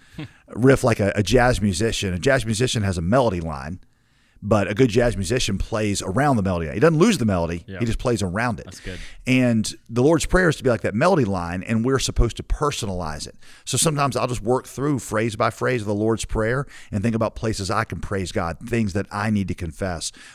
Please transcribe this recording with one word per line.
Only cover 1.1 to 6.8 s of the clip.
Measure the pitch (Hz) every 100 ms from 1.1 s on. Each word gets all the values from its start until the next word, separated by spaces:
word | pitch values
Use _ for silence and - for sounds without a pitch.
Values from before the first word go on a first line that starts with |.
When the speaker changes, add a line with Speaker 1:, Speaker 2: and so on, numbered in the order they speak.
Speaker 2:
a | -
jazz | 104 123 123 107
musician. | 101 82 113 - 98
A | 87
jazz | 131 131 110
musician | 110 127 123
has | 98 90
a |
melody | 85 127 117 90
line, | 80 71 71 92 - _ _ _ _ _
but | 104 104 95
a |
good | 107 131
jazz | 104 120 95
musician | 90 123 - 95
plays | - 107 107 98
around | 95 95 147 120
the |
melody. | 95 87 80
He |
doesn't | 76